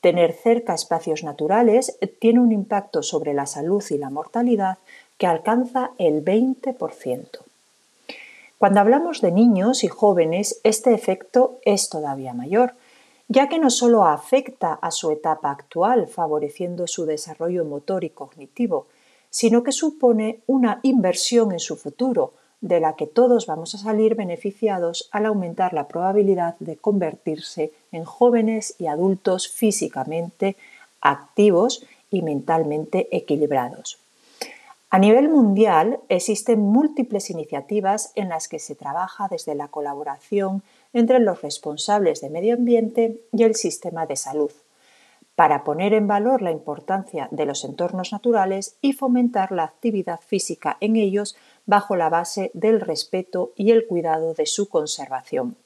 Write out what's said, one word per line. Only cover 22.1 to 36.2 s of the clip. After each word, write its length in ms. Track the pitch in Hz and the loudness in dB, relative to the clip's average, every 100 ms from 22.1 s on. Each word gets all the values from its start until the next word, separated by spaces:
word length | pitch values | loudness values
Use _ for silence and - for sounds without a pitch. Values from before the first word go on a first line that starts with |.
| 233 131 _ _ _ | 0 -2 _ _ _
de 200 | 196 175 | 0 0
la 160 | 160 156 | 0 -2
que 100 | 151 | -4
todos 400 | 233 247 240 - | 2 4 4 2
vamos 300 | 156 165 208 | -8 -8 -10
a 20 | |
salir 380 | 202 214 220 220 | -4 2 2 2
beneficiados 920 | 190 170 202 196 220 190 170 170 - | -4 -6 -8 -2 -2 0 -4 -6 -8
al 140 | 208 214 | -4 -2
aumentar 460 | 208 175 165 185 | -2 -4 -2 -2
la 140 | 165 143 | -2 -6
probabilidad 720 | 165 180 202 196 185 170 170 | -4 0 2 2 2 0 -6
de 180 | 165 156 | -12 -6
convertirse 960 | - 202 170 156 - 151 - - 156 _ _ | -2 0 -2 -4 -8 -8 -10 -6 -8 _ _
en 120 | 170 | -12
jóvenes 720 | 165 - 247 240 220 220 - - | -12 2 4 4 2 -2 -6 -8
y 80 | 165 | -6
adultos 580 | 151 190 190 - 185 - | 0 0 0 0 -2 -4
físicamente 1120 | - 220 202 147 - 131 160 170 _ 196 190 - - - _ | 0 0 0 -4 -6 -6 -6 -8 _ -4 -4 -16 -20 -20 _
activos 840 | 139 139 - - 208 175 226 - - _ _ | -2 -2 -6 4 6 6 2 -2 -12 _ _
y 120 | 190 | -4
mentalmente 920 | 165 143 135 165 151 151 156 190 - 175 | -2 -4 0 0 0 -2 -4 -4 -2 -6
equilibrados. 840 | - 147 147 139 123 - - - _ _ _ _ - - - - _ | -2 -2 0 0 -4 -8 -16 -18 _ _ _ _ -18 -18 -20 -20 _
A 80 | 190 | 4
nivel 300 | 196 233 294 | 6 6 6
mundial 720 | 311 220 196 214 165 185 269 - | 6 4 4 4 4 2 -2 -2
existen 500 | 185 | -2